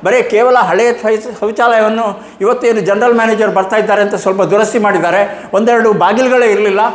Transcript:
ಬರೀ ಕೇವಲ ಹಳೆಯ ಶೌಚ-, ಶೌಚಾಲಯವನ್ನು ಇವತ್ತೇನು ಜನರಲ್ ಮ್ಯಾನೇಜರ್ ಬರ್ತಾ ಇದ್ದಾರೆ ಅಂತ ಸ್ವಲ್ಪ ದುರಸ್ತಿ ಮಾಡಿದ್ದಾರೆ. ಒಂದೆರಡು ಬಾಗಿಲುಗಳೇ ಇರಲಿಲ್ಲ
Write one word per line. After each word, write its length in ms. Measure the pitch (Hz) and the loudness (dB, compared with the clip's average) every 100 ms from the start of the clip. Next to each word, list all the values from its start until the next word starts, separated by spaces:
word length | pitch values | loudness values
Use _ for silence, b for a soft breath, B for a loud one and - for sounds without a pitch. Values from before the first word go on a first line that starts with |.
ಬರೀ 180 | 180 247 | 2 0
ಕೇವಲ 360 | - 226 247 247 | 0 2 2 2
ಹಳೆಯ 360 | 185 180 240 | 2 0 0
ಶೌಚ-, 460 | 240 220 220 220 214 | 0 -2 -4 -4 -6
ಶೌಚಾಲಯವನ್ನು 840 | 208 226 240 226 214 220 226 190 B B | -6 0 0 2 0 -2 -4 -8 B B
ಇವತ್ತೇನು 380 | 196 247 240 220 | -2 0 0 0
ಜನರಲ್ 340 | 185 202 240 | 0 0 2
ಮ್ಯಾನೇಜರ್ 380 | 233 226 214 214 | 2 0 0 0
ಬರ್ತಾ 240 | 190 185 220 | 0 0 -2
ಇದ್ದಾರೆ 260 | 214 202 | 0 0
ಅಂತ 140 | 202 202 | 0 -2
ಸ್ವಲ್ಪ 260 | 196 190 | -2 -2
ದುರಸ್ತಿ 380 | 175 202 214 240 | 0 2 0 0
ಮಾಡಿದ್ದಾರೆ. 640 | 208 185 170 185 196 - - | 0 0 0 0 -2 -6 -4
ಒಂದೆರಡು 400 | 190 226 233 220 | -2 2 2 2
ಬಾಗಿಲುಗಳೇ 580 | 190 175 220 262 254 233 | 2 2 2 2 2 2
ಇರಲಿಲ್ಲ 280 | 196 208 196 226 | 2 0 0 -2